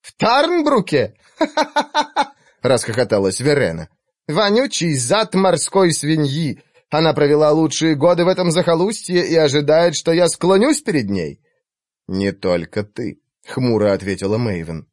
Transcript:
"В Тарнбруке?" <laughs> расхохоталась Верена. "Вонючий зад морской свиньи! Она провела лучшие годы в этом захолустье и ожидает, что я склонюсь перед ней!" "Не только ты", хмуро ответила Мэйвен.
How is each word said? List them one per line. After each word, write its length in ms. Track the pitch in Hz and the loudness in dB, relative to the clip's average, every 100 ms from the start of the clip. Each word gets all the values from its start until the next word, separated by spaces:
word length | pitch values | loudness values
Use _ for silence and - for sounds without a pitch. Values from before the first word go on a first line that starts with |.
"В 120 | - | -20
Тарнбруке?" 1040 | _ 208 254 330 349 302 262 185 147 110 _ _ _ | _ 0 2 2 0 2 0 0 -2 -2 _ _ _
<laughs> 1200 | 311 - 302 - 294 311 294 - 269 _ _ _ | -4 -2 -2 -2 -4 -4 -4 -4 -6 _ _ _
расхохоталась 760 | 123 127 - 110 113 107 98 92 | 0 0 0 -4 0 2 0 0
Верена. 480 | 131 143 107 82 80 _ _ _ - | 0 0 0 -4 -12 _ _ _ -6
"Вонючий 680 | 151 208 214 277 - 175 | -2 2 2 0 -2 -2
зад 400 | 143 120 202 220 | -2 0 0 0
морской 580 | 185 196 175 - 190 185 | 0 2 0 0 2 2
свиньи! 680 | 156 147 156 147 139 160 104 _ _ _ | 0 -2 0 0 -2 -4 -6 _ _ _
Она 240 | 147 165 | 0 0
провела 360 | 135 143 147 151 | 2 2 4 4
лучшие 460 | 156 160 - 160 151 | 2 0 0 -2 2
годы 280 | 131 175 | 2 2
в 40 | 170 | 2
этом 240 | 185 226 | 0 0
захолустье 760 | 160 175 165 185 220 - 175 170 | 0 0 0 0 -4 -4 -2 0
и 80 | |
ожидает, 600 | 160 156 139 147 156 170 151 | 2 2 2 2 4 2 0
что 160 | - | -2
я 160 | 165 175 | 2 2
склонюсь 540 | - 175 190 254 302 | 0 2 2 4 0
перед 280 | - 165 104 | -2 -2 -2
ней!" 300 | 98 78 71 _ _ _ _ _ _ - | -4 -6 -10 _ _ _ _ _ _ -10
"Не 240 | 95 98 | -4 -4
только 540 | 98 92 87 82 - | -4 -2 -2 -2 -8
ты", 360 | 101 - 117 71 _ _ - | -8 -8 -10 -10 _ _ -12
хмуро 460 | - 127 110 104 | -4 0 2 2
ответила 460 | 98 98 92 98 107 | 0 -2 -4 -2 -2
Мэйвен. 480 | 120 92 82 80 - | -2 -4 -8 -12 -14